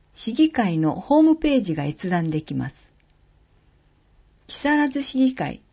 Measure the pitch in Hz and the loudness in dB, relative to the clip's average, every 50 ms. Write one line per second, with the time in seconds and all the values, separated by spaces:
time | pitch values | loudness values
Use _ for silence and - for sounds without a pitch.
0 | _ _ - - - 226 233 - 311 320 - - 220 185 170 160 156 156 - 185 | _ _ -16 -10 -8 -6 0 2 2 2 2 0 0 0 2 0 0 0 -2 -2
1 | - - 285 302 311 320 311 311 - 302 277 262 202 175 156 147 143 147 147 - | 0 2 4 6 6 6 4 4 2 2 2 2 0 0 -4 -4 -4 -6 -6 -6
2 | - 180 180 175 165 160 156 151 - - 147 131 127 131 - - - _ _ _ | -4 -2 -2 -2 -2 -2 -4 -4 -4 -4 -6 -6 -6 -8 -10 -14 -20 _ _ _
3 | _ _ _ _ _ _ _ _ _ _ _ _ _ _ _ _ _ _ _ _ | _ _ _ _ _ _ _ _ _ _ _ _ _ _ _ _ _ _ _ _
4 | _ _ _ _ _ _ _ _ _ - - - - 285 302 294 294 277 269 285 | _ _ _ _ _ _ _ _ _ -8 -8 -4 -2 0 2 2 0 0 -2 -4
5 | 269 - - 262 262 262 262 - 156 135 - - _ _ | -6 -4 0 2 0 0 0 -2 -8 -8 -8 -12 _ _